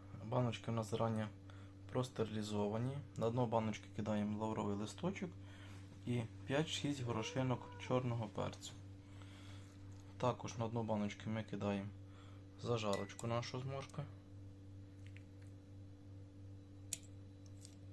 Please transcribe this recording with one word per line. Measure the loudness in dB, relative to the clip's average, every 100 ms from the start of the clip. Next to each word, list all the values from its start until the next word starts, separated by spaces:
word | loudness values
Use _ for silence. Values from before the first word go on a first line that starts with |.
| -10 -8
Баночки | 2 4 4 2 0
у |
нас | 0 2
зарані | 4 4 4 2 -4 -12 -12 -12 -12 0
простерилізовані. | 2 2 2 2 2 2 4 4 4 2 0 -4 2
На | 4
дно | 6 6
баночки | 6 4 0 -4 -2
кидаємо | 2 4 4 4 2
лавровий | 4 2 2
листочок | 0 0 0 0 -4 -6 -10 -10 -10 -10 -12 -6 2
і | 2 2 -4 2
п'ять-шість | 4 4 2 2 2
горошинок | 2 2 2 2 4 4 0 -6 4
чорного | 4 4 2 0
перцю. | 0 -2 -2 -8 -10 -10 -12 -12 -12 -12 -12 -12 -12 -12 -12 -12 -12 -10 2
Також | 4 4 -2 0
на | 2
дно | 2
баночки | 4 4 4 0 0
ми | 0
кидаємо | 0 0 4 4 0 -6 -12 -12 -12 -12 -12 -4
зажарочку | 2 4 4 4 2 -2 0
нашу | 2 0 -2
з |
моркви | -2 -4 -4 -6 -6 -8 -12 -12 -12 -12 -12 -12 -12 -12 -12 -12 -12 -14 -14 -14 -14 -14 -12 -14 -14 -14 -14 -14 -14 -14 -14 -12 -6 -6 -6 -14 -14 -14 -14 -12 -14 -12 -14